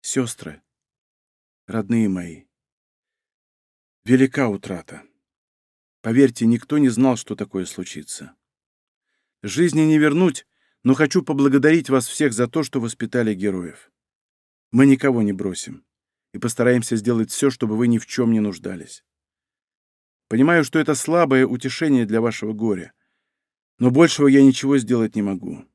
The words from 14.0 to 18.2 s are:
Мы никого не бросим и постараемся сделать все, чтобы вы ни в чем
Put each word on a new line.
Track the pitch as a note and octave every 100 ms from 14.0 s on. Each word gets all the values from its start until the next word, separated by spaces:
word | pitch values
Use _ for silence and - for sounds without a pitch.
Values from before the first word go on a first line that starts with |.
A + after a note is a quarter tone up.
| _ _ _ _ _ _ _
Мы | A#2 C#3
никого | C3 C#3 A#2+
не | G#2
бросим | F#2+ G2 F2+ - - _ _ _ _ _
и | G2
постараемся | A#2+ - A#2+ B2 A2+ A2+
сделать | G#2+ A#2 G#2+
все, | - C#3
чтобы | B2+ A2+ G#2+
вы | A#2+
ни | A2+
в | -
чем | -